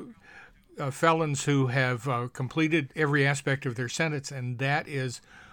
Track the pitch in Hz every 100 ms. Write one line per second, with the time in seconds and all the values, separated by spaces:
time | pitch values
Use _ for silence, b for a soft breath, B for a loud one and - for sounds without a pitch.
0 | 240 - B B B B _ - 139 -
1 | 165 165 151 139 147 139 127 135 127 120
2 | 135 120 123 - 123 160 156 160 139 160
3 | 147 143 139 143 143 135 135 117 120 -
4 | 165 143 - 139 123 120 135 151 151 139
5 | 131 - b b b